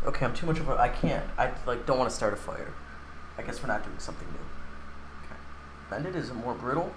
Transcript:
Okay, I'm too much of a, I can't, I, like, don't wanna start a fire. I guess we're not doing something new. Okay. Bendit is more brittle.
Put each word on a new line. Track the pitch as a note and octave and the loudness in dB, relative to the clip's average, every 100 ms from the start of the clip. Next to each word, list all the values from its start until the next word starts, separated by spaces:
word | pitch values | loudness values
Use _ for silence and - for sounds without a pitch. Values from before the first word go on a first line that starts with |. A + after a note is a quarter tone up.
Okay, | - - B2+ | 4 4 4
I'm | |
too | A#2 | 4
much | E3 E3 | 4 4
of | D#3 | 4
a, | B2+ | 6
I | A#2+ | 6
can't, | - C3 C3 - - | 6 4 4 0 2
I, | B2 - - | 2 2 0
like, | A#2 - | 0 4
don't | C3 | 4
wanna | B2 | 4
start | A2 A2 | 4 2
a | G2+ | 2
fire. | - - - - - - - - - - | -4 -6 -6 -8 -10 -10 -10 -10 -10 -8
I | |
guess | - A2+ | -6 -4
we're | - | 0
not | G#2+ | 0
doing | - - | 0 -4
something | - - - | -4 -4 -4
new. | - - - - - - - - - | -4 -4 -4 -4 -6 -8 -8 -10 -10
Okay. | - - - - - - - | -10 -10 -10 -10 -12 -14 -6
Bendit | G2 D#3 | -4 -2
is | F3+ A#2+ | -2 -4
more | B2 A#2 | -4 -4
brittle. | G#2+ A#2+ C#3+ D#3+ | -2 0 0 0